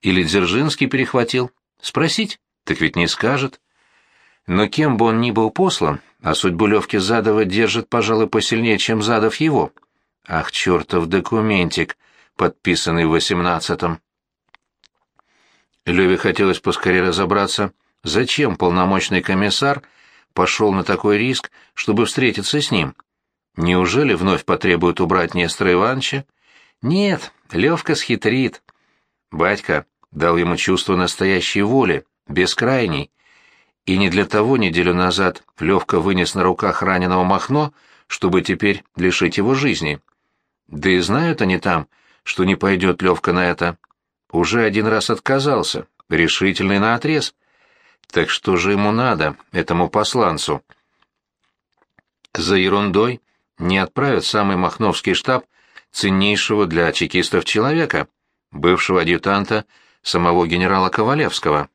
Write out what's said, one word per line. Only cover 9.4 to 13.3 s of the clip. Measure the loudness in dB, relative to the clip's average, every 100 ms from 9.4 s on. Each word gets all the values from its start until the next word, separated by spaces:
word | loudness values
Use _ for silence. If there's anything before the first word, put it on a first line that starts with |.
| 0 0 -2 _ _ _ _ _
Ах, | -6 -6 -4
чёртов | -4 0 0 0 -2 0
документик, | -2 0 -2 0 0 0 -2 -4 -6 _ _ _ -2
подписанный | -2 -2 -2 -2 0 0 2
в |
восемнадцатом. | 2 0